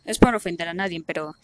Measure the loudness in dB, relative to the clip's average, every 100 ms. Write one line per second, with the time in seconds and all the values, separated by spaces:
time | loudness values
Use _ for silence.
0 | -6 4 4 4 -2 -4 -4 -2 -2 -4
1 | -4 -4 -6 -10